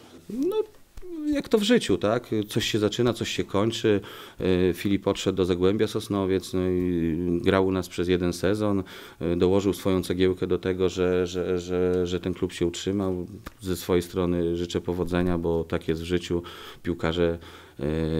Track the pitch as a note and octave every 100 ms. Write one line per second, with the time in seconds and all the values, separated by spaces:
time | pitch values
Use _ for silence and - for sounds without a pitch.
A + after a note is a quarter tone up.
0 | - - - G#3+ D#4 G#4+ G#4+ - - -
1 | F4+ E4 D4+ C#4+ - A3 G#3 A#3+ - -
2 | G2+ A#2+ - A2 G#2 A#2+ - A2+ G#2 -
3 | A#2+ A2 A2 - F2+ G2 A2+ A#2 A2 G#2
4 | - - - - F2+ F2+ F2+ E2+ G#2 G2
5 | - G2 - F#2+ F2+ F2+ F#2 G#2+ A2 A2
6 | G#2+ G2+ F#2+ F#2+ - F#2+ F#2 F2+ F2+ F2
7 | E2 D#2+ F2 F2 F#2 F#2+ F#2+ F#2+ F2 -
8 | F2 F2+ F2+ E2+ F#2 G#2+ G#2+ G2 F#2 -
9 | - - E2 F2 F2+ G2 G2 F2+ G2+ F#2
10 | F2 F2+ F#2 F#2 F2+ F2 F#2+ F#2 F#2 F2+
11 | F2+ F2+ F2+ F2+ F2+ F#2 F2 F2+ F2+ F2+
12 | F2 F2+ F#2 F2 F#2 - E2+ E2+ - G2+
13 | F#2+ F2+ F2 G2 - - F#2 F2+ - F2+
14 | - F#2+ F2 F2 E2+ E2+ F2 F2 F2+ F2
15 | E2+ F2 F2+ E2+ E2+ E2 D#2+ E2+ - D#2+
16 | E2 F2+ F2 F2 - - - - - E2+
17 | E2 E2 E2+ E2+ - - - - C#2+ D#2
18 | D#2+